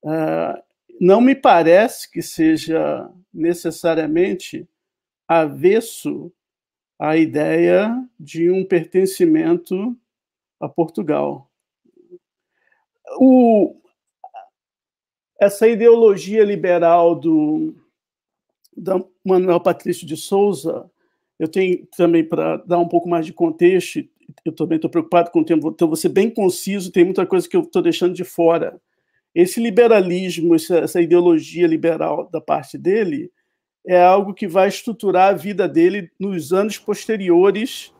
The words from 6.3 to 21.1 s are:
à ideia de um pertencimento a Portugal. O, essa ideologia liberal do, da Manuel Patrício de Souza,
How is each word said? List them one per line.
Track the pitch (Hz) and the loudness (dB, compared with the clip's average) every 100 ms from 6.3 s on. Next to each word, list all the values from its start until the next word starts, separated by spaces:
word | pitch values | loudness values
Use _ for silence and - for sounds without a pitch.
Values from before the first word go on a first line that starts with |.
| _ _ _ _ _ _ _ | _ _ _ _ _ _ _
à | 151 160 | -2 0
ideia | 156 135 156 160 170 180 214 240 254 _ | 0 -2 -2 0 2 2 0 -6 -10 _
de | 147 165 170 | -16 -4 -2
um | 190 | 0
pertencimento | 185 175 160 185 190 - 175 156 160 175 - 190 214 240 _ _ _ _ _ _ | 0 -2 0 -2 -2 0 2 2 2 -2 -2 -6 -6 -10 _ _ _ _ _ _
a | 143 | -10
Portugal. | - 160 - 160 147 147 139 _ _ _ _ _ _ 349 359 _ _ _ _ _ _ _ _ - 143 | -4 -4 -4 -4 -4 -4 -6 _ _ _ _ _ _ _ -20 _ _ _ _ _ _ _ _ -18 2
O, | 262 254 240 214 - - _ _ _ _ - - - _ _ _ _ _ _ _ _ _ | 4 6 6 4 0 -4 _ _ _ _ -20 -20 -20 _ _ _ _ _ _ _ _ _
essa | 202 - 226 | 0 4 2
ideologia | 226 233 233 226 196 170 220 | 4 6 6 6 4 -2 0
liberal | 208 202 190 175 170 175 170 | 0 0 0 2 4 4 4
do, | 160 156 160 151 156 160 - _ _ _ _ _ _ _ _ _ - | 0 0 0 0 -4 -6 -10 _ _ _ _ _ _ _ _ _ -12
da | 180 185 185 _ | -4 -4 -6 _
Manuel | 190 185 185 175 | 0 2 2 0
Patrício | 180 170 180 170 160 | 0 -4 -6 -8 -8
de | 156 | -12
Souza, | - 196 202 170 160 - - _ _ | -4 0 0 -2 -6 -10 -12 _ _